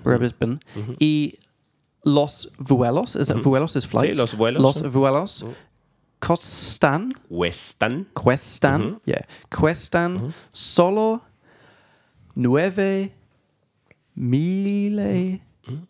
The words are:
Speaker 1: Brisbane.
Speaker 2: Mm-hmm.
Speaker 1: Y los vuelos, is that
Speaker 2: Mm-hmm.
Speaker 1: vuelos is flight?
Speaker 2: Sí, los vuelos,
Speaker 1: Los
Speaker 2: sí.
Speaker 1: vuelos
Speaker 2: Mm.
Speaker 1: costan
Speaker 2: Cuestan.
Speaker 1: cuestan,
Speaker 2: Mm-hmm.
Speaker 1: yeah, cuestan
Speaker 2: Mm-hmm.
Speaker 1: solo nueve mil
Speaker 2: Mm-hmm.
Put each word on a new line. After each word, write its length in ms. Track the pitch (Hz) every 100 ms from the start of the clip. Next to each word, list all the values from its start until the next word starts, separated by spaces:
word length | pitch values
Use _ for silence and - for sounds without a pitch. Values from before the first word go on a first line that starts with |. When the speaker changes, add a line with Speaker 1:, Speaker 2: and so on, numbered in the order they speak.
Speaker 1:
Brisbane. 560 | - 120 120 - 117 139 - -
Speaker 2:
Mm-hmm. 200 | 107 123
Speaker 1:
Y 400 | 151 151 147 - _ _ _ _ _ _
los 440 | 147 143 147 - - -
vuelos, 560 | 131 131 120 143 247 -
is 120 | -
that 100 | 127
Speaker 2:
Mm-hmm. 60 | 139
Speaker 1:
vuelos 260 | 131 160 131
is 100 | -
flight? 260 | - 147
Speaker 2:
Sí, 40 | 151
los 180 | 117 107
vuelos, 260 | 113 127
Speaker 1:
Los 140 | 135 143
Speaker 2:
sí. 60 | 147
Speaker 1:
vuelos 540 | 127 135 139 196 -
Speaker 2:
Mm. 120 | 107 135 _ _ _ _ _ _
Speaker 1:
costan 920 | - 170 - - - - 151 147 247 262 _
Speaker 2:
Cuestan. 760 | 85 87 - - - 107 135 196
Speaker 1:
cuestan, 680 | - 123 135 - - 143 143
Speaker 2:
Mm-hmm. 160 | 113 220 -
Speaker 1:
yeah, 200 | - - - -
cuestan 640 | - 151 170 - 170 175 185
Speaker 2:
Mm-hmm. 100 | 127 - -
Speaker 1:
solo 680 | - - - 175 208 220 226 - _ _ _ _ _ _ _ _ _ _ -
nueve 800 | 123 135 190 190 196 196 196 - _ _ _ _ _ _ _ _ _ -
mil 800 | 123 131 170 190 196 202 202 208
Speaker 2:
Mm-hmm. 840 | 202 190 185 190 - _ - 139 180